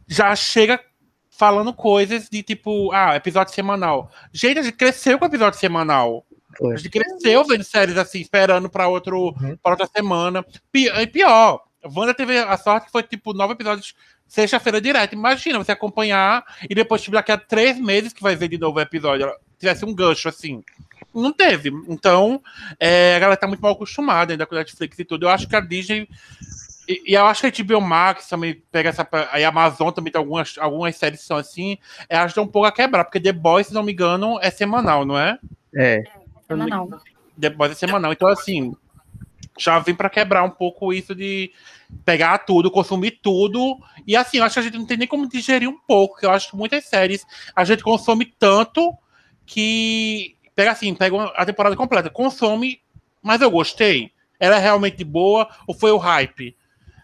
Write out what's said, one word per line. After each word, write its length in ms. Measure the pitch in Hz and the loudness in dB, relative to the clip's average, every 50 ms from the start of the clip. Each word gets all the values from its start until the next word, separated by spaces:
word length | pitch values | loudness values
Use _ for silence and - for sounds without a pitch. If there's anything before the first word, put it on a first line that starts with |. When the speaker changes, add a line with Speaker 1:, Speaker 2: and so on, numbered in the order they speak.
| _ | _
Speaker 1:
já 280 | - 156 - 208 202 208 | -4 0 2 2 2 2
chega 460 | - - - - 226 220 220 247 247 - _ _ _ _ _ _ _ _ _ | 0 -2 0 2 2 4 4 2 -2 -4 _ _ _ _ _ _ _ _ _
falando 420 | _ - 214 208 202 208 214 247 | _ 2 2 4 4 2 0 -4
coisas 560 | 240 - - 214 202 202 202 190 233 226 214 - | -6 -4 0 2 2 2 2 0 -2 -6 -6 -8
de 140 | 214 214 | -10 -8
tipo, 480 | 202 - 220 208 _ 214 208 208 196 185 | -8 -8 -10 -8 _ -4 -2 -2 -2 0
ah, 220 | 185 196 190 170 147 | 2 2 2 2 2
episódio 380 | 147 - 185 160 190 190 190 - | 0 -2 -2 0 0 0 0 -2
semanal. 560 | - 196 196 202 196 180 165 147 131 - - _ - - _ | -6 -4 -4 -2 -2 -2 -2 -2 -2 -4 -8 _ -20 -20 _
Gente, 260 | - 156 - 247 247 320 | -8 -2 0 0 0 0
a 40 | |
gente 140 | 285 233 - | -2 -4 -2
cresceu 420 | - 254 262 262 - - 262 254 277 | 0 0 0 0 0 0 0 2 2
com 60 | 349 | 0
episódio 320 | 330 294 254 220 202 190 - | -2 0 0 0 0 2 0
semanal. 680 | - 185 170 165 160 156 147 135 120 117 113 120 - _ _ _ _ _ - | -2 -2 0 0 0 2 2 2 2 0 -2 -6 -10 _ _ _ _ _ -8
Speaker 2:
Foi. 180 | - - 120 113 | -4 -4 -4 -4
Speaker 1:
A 20 | |
gente 140 | 110 156 175 | -4 -8 -4
cresceu 540 | - 214 220 185 190 359 247 226 220 262 302 | -2 -2 -2 -2 -4 -2 0 4 4 4 4
vendo 180 | 294 247 202 | 2 0 -2
séries 340 | 190 - - 214 196 180 175 | -2 -2 0 2 2 2 0
assim, 240 | 190 180 - - 185 | -2 -4 -4 -6 -10
esperando 480 | 156 - - 196 190 190 185 180 185 180 | -6 -2 2 2 4 4 4 2 0 -4
pra 200 | - 190 185 180 | -4 -2 0 0
outro, 460 | 180 180 180 190 185 185 180 175 143 131 | 0 -2 -4 -4 -4 -2 -4 -4 -4 -6
Speaker 3:
Uhum. 160 | 135 135 160 - | -8 -8 -8 -2
Speaker 1:
pra 100 | - 180 | 0 0
outra 140 | 180 190 190 | 0 0 -2
semana. 580 | - - 208 208 196 180 170 175 180 180 185 180 - - - _ _ | -4 -4 -4 -2 -2 -2 -2 -2 -2 -4 -6 -8 -10 -16 -20 _ _
Pi-, 160 | - 269 262 226 | 0 0 2 2
e 180 | 190 214 220 | 0 -2 -4
pior, 560 | 220 - 311 - 349 233 220 226 208 147 147 - _ _ _ - 151 139 | -2 0 2 4 6 8 8 8 6 4 2 -6 _ _ _ -18 -10 -6
Wanda 180 | 175 220 240 | -2 -2 -2
teve 240 | 240 269 262 240 254 240 | -2 -2 -2 -2 0 0
a 180 | 233 196 196 | 0 0 -2
sorte 300 | 180 - 208 208 220 - | 0 2 0 0 0 -2
que 60 | - | -4
foi, 100 | - 233 226 | -4 -4 -4
tipo, 280 | - 240 202 - 220 | -4 -8 -12 -10 -8
nove 200 | 202 196 196 202 | -4 -2 -2 -2
episódios 420 | 240 240 220 214 208 202 202 - - _ _ _ _ _ _ _ | -4 -4 -6 -6 -6 -6 -8 -14 -20 _ _ _ _ _ _ _
sexta-feira 520 | - 214 214 202 - 233 - 233 208 214 | -2 0 0 2 0 0 0 0 -2 0
direto. 340 | 208 262 285 247 208 196 - | 0 0 2 2 0 0 -2
Imagina 440 | 208 214 247 262 254 - 339 269 214 | -2 0 0 0 0 -2 -4 -4 -4
você 140 | 190 - | -2 -4
acompanhar 720 | 202 - 214 208 202 220 214 214 202 196 190 196 226 247 - - - - 180 - | -4 -4 -6 -6 -4 -4 -2 0 2 2 2 2 2 0 -2 -8 -16 -18 -12 -4
e 60 | 202 | -2
depois, 280 | 214 220 220 220 208 | 0 0 0 0 -2
tipo, 120 | - 196 202 | -2 -2 -2
daqui 160 | 220 - - | -2 0 0
a 60 | 214 202 | -2 -2
três 420 | - _ 220 214 226 269 254 254 | -4 _ 0 2 2 2 2 0
meses 320 | 254 202 196 208 220 233 | -2 -2 0 0 -2 -4
que 100 | - - | -8 -4
vai 140 | 196 202 180 | -2 -2 -2
ver 120 | 151 175 165 | -2 -4 -6
de 100 | 165 165 | -4 -4
novo 200 | 165 160 147 156 | -4 -2 -2 -2
o 40 | |
episódio, 420 | 151 - - 160 147 147 139 135 135 | -4 -4 -6 -4 -2 -2 -2 -2 -2
ela 120 | 135 123 - _ _ _ _ | -4 -6 -10 _ _ _ _
tivesse 260 | 180 190 170 - 208 | -2 -2 -2 -2 -4
um 100 | 220 214 | -6 -4
gancho, 340 | 180 185 170 160 - - 165 | 0 2 2 2 0 -4 -8
assim. 340 | 156 - - 156 131 110 - - - - - _ _ _ - - - | -10 -10 -12 -14 -14 -14 -16 -20 -20 -20 -20 _ _ _ -20 -12 -6
Não 180 | 233 240 277 | -4 -4 -2
teve. 380 | 302 - 392 330 196 151 143 143 139 151 170 170 | 0 2 2 2 2 0 -2 -6 -8 -8 -10 -10
Então, 520 | 165 151 - 190 180 185 202 220 262 277 - - - - - - 156 - | -8 0 2 4 6 6 4 4 0 -2 -6 -14 -20 -20 -18 -18 -6 -2
é, 380 | 165 165 175 175 180 180 175 | 2 4 4 6 6 6 4
a 20 | 175 | 4
galera 180 | 185 196 196 190 | 4 4 2 2
tá 60 | 202 196 | 0 -4
muito 120 | 196 - | -4 -2
mal 120 | - 208 | 0 0
acostumada 600 | 196 202 208 - - - 285 277 180 170 170 165 | 0 0 -4 -10 -8 -4 -2 0 2 2 0 0
ainda 140 | 165 156 156 | -2 -6 -6
com 80 | - 170 | -6 -6
Netflix 440 | 160 156 - - - 170 151 - - | -6 -8 -8 -10 -10 -10 -10 -8 -12
e 60 | 175 | -10
tudo. 200 | - 165 156 175 | -8 -6 -2 0
Eu 40 | 180 | 0
acho 180 | 185 190 - - | 0 0 0 -2
que 80 | - | -4
a 40 | 214 | -4
Disney, 460 | 190 165 175 185 185 190 214 214 214 - - - - - - - - - - - - - - - _ | -2 -4 -6 -8 -6 -6 -6 -6 -6 -10 -16 -20 -20 -20 -20 -20 -20 -20 -20 -20 -20 -20 -20 -14 _
e, 160 | - 160 175 - 190 | -8 -8 -6 -2 2
e 60 | 196 | 4
eu 100 | 202 202 | 4 6
acho 140 | 214 214 - | 4 4 2
que 60 | - | -2
a 40 | 262 | -2
H 140 | - - 208 | -2 -4 -2
B 100 | 190 226 | -2 0
O 60 | 214 | 0
Max 480 | 196 175 165 165 180 190 180 - - - | 0 2 2 2 2 2 0 -2 -6 -8
também 340 | 185 165 165 165 156 - _ _ | -8 -6 -6 -6 -8 -10 _ _
pega 200 | - 165 156 165 | -4 -2 -2 -2
essa 140 | 151 165 160 | -2 -4 -6
pa-, 240 | - - 156 151 - | -4 -4 -4 -4 -2
aí 100 | 139 147 151 | -2 0 0
a 40 | 160 | 2
Amazon 420 | 156 160 165 160 135 - 156 165 | 2 2 2 2 2 0 -2 -2
também 220 | 160 - 160 156 | -2 -4 -8 -4
tem 60 | - 165 | -4 -4
algumas, 380 | 143 143 156 165 156 - - 147 | -4 -2 -4 -6 -6 -6 -6 -6
algumas 360 | 156 151 143 160 175 170 160 | -4 -4 -4 -4 -4 -6 -4
séries 240 | - 170 151 151 - | -4 -4 -4 -4 -6
que 60 | - | -8
são 120 | - 160 147 | -6 -6 -6
assim, 400 | 143 - - 175 180 196 196 - _ - - - - - | -6 -8 -10 -10 -8 -8 -8 -10 _ -20 -20 -20 -8 -2
é, 80 | 170 165 | 0 0
acho 160 | 175 175 - | 0 0 0
que 60 | 214 | -2
dá 40 | 208 | -4
um 60 | 202 | -2
pouco 180 | - 202 214 208 | 0 2 2 2
a 40 | |
quebrar, 320 | 202 - 254 262 254 175 170 | 2 0 0 2 2 0 0
porque 140 | - - 185 | 0 -2 -2
The 140 | 165 190 | 0 0
Boys, 360 | 185 165 156 170 170 196 202 - | 0 2 2 2 4 4 2 0
se 60 | 202 | -4
não 80 | 220 | -4
me 100 | 208 208 | -4 -4
engano, 460 | 196 170 180 175 180 185 202 226 233 196 | -2 -2 0 0 0 0 -2 -4 -2 -2
é 80 | 180 185 | -2 -4
semanal, 540 | 180 - 208 202 220 247 233 180 151 143 139 | -2 -2 -4 -2 0 0 0 2 2 0 0
não 120 | 139 139 139 | 0 0 0
é? 200 | 151 190 233 - - - - - _ _ - | 0 0 -2 -4 -10 -18 -20 -20 _ _ -2
Speaker 2:
É. 260 | 139 131 123 113 110 | 0 2 2 2 0
Speaker 4:
É 40 | 110 - - - _ - - _ _ | -2 -6 -14 -20 _ -20 -20 _ _
semanal. 420 | - 160 156 156 226 208 185 185 185 - - - _ _ _ _ _ _ 156 | -8 -6 -6 -4 -4 -6 -6 -8 -10 -14 -18 -20 _ _ _ _ _ _ -4
Speaker 1:
The 100 | 151 151 | -4 -4
Boys 220 | 151 151 147 147 | 0 0 -2 -2
é 20 | 156 | -2
semanal. 380 | - 180 175 196 196 165 156 | -4 -4 -2 -2 -2 -2 -2
Então, 160 | 160 - 180 190 | -2 0 2 2
assim, 460 | 202 196 - 202 190 151 131 120 - - _ _ _ _ _ _ - - - - _ _ - - _ - | 2 0 -2 -4 -4 -4 -4 -6 -8 -12 _ _ _ _ _ _ -20 -20 -20 -20 _ _ -20 -20 _ -4
já 200 | - 170 165 165 | 0 0 2 2
vem 160 | 151 175 175 | 0 0 -2
pra 160 | 175 196 196 | -2 -4 -2
quebrar 340 | - 214 208 190 196 185 180 | 0 -2 0 2 2 2 2
um 60 | 185 | 0
pouco 420 | - - 185 175 175 - 202 185 | -2 -4 -6 -6 -6 -6 -6 -4
isso 220 | 185 185 180 - 196 | -4 -4 -6 -10 -12
de 360 | 175 196 196 196 190 190 185 _ _ _ - - - _ _ - - - | -10 -8 -8 -6 -8 -8 -10 _ _ _ -20 -20 -20 _ _ -20 -6 -2
pegar 340 | - 170 151 165 165 185 208 | 0 2 2 4 2 2 0
tudo, 320 | - - 190 170 170 190 | 0 2 2 4 4 4
consumir 420 | 185 196 185 - 196 185 185 226 - _ | 2 0 0 0 -2 -4 -4 -4 -6 _
tudo. 560 | - 208 190 180 202 208 202 247 254 262 262 262 - - _ - - | -2 0 0 2 0 0 0 -2 -2 -2 -4 -6 -12 -20 _ -16 -6
E, 80 | 202 214 | 0 0
assim, 240 | 240 247 - - 247 | 0 0 0 0 0
eu 60 | 226 | 0
acho 100 | 220 - | 2 0
que 60 | 254 | -2
a 20 | |
gente 160 | 226 233 226 226 | -4 -4 -6 -8
não 80 | 226 | -6
tem 120 | - 247 226 | -6 -4 -4
nem 100 | 247 - | -4 -2
como 180 | 302 285 277 247 | -2 -4 -4 -4
digerir 400 | - 247 220 - 262 254 247 247 | -6 -6 -2 0 0 0 0 -2
um 100 | 285 - _ | -6 -6 _
pouco, 320 | - 214 202 196 196 - - | 2 4 4 4 2 0 -2
que 80 | 208 | 2
eu 40 | 190 | 2
acho 200 | 190 196 - - | 2 2 0 -4
que 60 | - | -8
muitas 280 | 196 214 220 285 294 - | -8 -6 -4 -4 -6 -4
séries 400 | - - 196 190 190 196 196 - _ - - - - - | -2 0 0 2 0 0 -4 -8 _ -20 -20 -20 -6 -2
a 80 | 185 180 | 0 2
gente 180 | 175 220 - | 2 2 0
consome 440 | - 214 226 214 - - 226 220 240 - _ _ | 2 0 0 0 0 0 0 0 -2 -4 _ _
tanto 560 | 226 196 196 208 226 - - 320 339 349 339 - _ _ _ _ _ _ _ _ _ | 4 4 4 4 2 0 0 0 0 0 -2 -6 _ _ _ _ _ _ _ _ _
que 880 | - - 220 214 220 226 226 220 220 220 220 220 220 214 214 185 - _ _ _ _ _ | -8 -4 -2 -2 0 0 -2 -2 -2 -2 -2 -2 -4 -4 -6 -8 -12 _ _ _ _ _
pega 180 | - 196 226 | 0 0 0
assim, 200 | 214 220 214 202 175 | 0 -2 -4 -4 -2
pega 200 | - 190 185 185 | 0 0 0 0
uma, 120 | 202 214 185 - | -2 -4 -4 -4
a 100 | - 180 | -4 -4
temporada 300 | 196 208 - 202 208 190 | -2 0 0 0 0 0
completa, 340 | 190 254 247 247 190 160 156 | 0 -2 -2 0 -2 -2 -2
consome, 680 | - - 254 269 254 - 240 214 214 226 247 262 254 - _ _ _ - _ _ _ _ | -4 -4 -4 -4 -2 0 0 0 0 0 -2 -6 -6 -10 _ _ _ -20 _ _ _ _
mas 180 | - 208 226 233 | -2 0 2 2
eu 100 | 277 240 | 4 4
gostei? 600 | 175 165 156 - - - 220 208 165 127 113 - _ _ _ _ _ - | 4 2 0 0 0 0 2 2 2 0 -2 -6 _ _ _ _ _ 0
Ela 160 | 185 180 208 | 2 4 4
é 20 | 208 | 4
realmente 460 | 190 208 208 202 196 196 - - 180 | 4 4 2 2 0 -2 -4 -6 -8
boa 440 | 151 147 165 180 196 208 220 214 220 - - _ | -6 -2 0 2 2 2 2 0 -2 -8 -12 _
ou 80 | - 165 | -12 -4
foi 160 | - 220 214 | 0 2 4
o 40 | 214 | 4
hype? 600 | 202 170 175 170 147 135 131 - - 123 120 - _ _ _ _ _ _ - _ _ | 4 2 2 2 2 0 -2 -6 -12 -16 -16 -16 _ _ _ _ _ _ -20 _ _